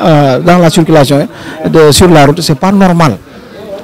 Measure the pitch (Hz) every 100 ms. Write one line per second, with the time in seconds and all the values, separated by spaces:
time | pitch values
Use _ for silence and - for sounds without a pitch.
0 | - 151 139 127 170 180 170 175 160 156
1 | 135 143 185 - - - 170 160 151 131
2 | 180 156 143 165 160 151 190 202 190 170
3 | 156 95 - - - - - -